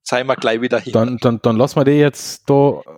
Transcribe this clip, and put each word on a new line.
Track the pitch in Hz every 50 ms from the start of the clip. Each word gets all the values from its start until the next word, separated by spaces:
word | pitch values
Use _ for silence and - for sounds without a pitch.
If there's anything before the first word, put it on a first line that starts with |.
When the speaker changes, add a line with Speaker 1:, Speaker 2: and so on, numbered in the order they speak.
| -
Speaker 1:
seien | - 123 123 127
wir | 135 131
gleich | - - 120 110 117
wieder | 120 127 120 113
hier. | - 127 117
Speaker 2:
Dann, | 113 113 123 123 117
dann, | - 127 117 110 -
dann | 123 113
lassen | 110 123 135 - 156
wir | 139
die | 135 147
jetzt | 147 147 143 - - - - - - _ -
da. | 143 139 143 143 110 73 - - 78